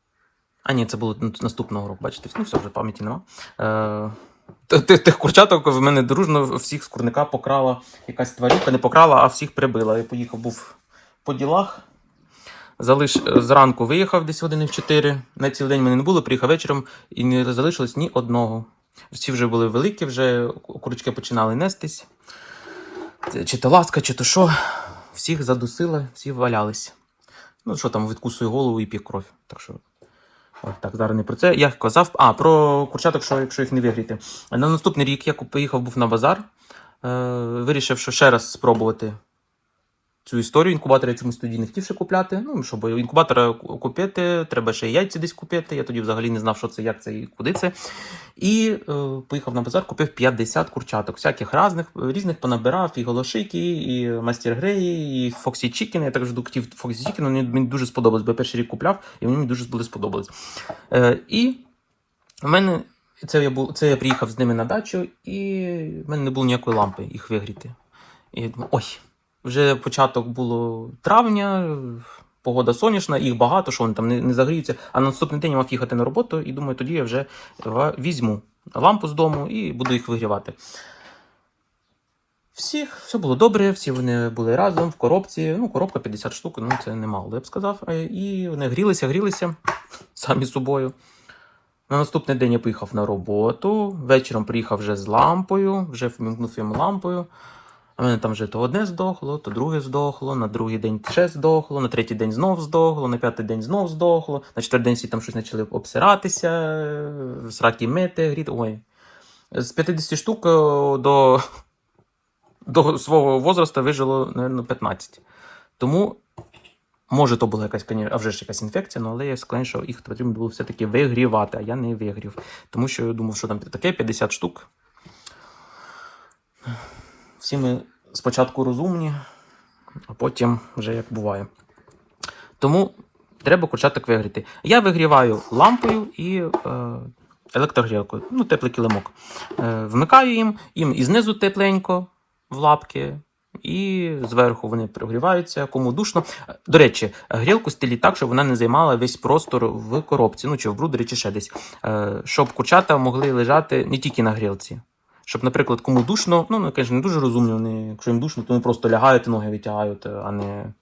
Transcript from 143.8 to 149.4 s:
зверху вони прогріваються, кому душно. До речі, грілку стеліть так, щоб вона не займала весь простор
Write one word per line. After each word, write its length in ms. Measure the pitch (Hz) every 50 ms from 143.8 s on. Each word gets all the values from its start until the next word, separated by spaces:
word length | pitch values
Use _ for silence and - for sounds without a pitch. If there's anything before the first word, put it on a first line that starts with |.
| 196 196 190 185 175 165 156 139 123 110
зверху 380 | 117 120 123 120 117 - - 110
вони 180 | 117 113 110 107
прогріваються, 800 | - - - 113 117 117 139 180 185 175 175 - - 147 143
кому 260 | 135 - 131 131 123
душно. 320 | 123 170 214 - - 175 156 - - - - - - - _ -
До 100 | 139 160
речі, 360 | 147 117 - - 113 98 - - - -
грілку 400 | - 117 117 151 208 226 - 156
стеліть 300 | - - 143 123 120 117
так, 160 | - - - -
щоб 120 | 139 120
вона 140 | 123 135 143
не 120 | 135 127
займала 400 | 113 117 113 123 147 165 151 127
весь 220 | 117 123 123 - -
простор 500 | - - 143 160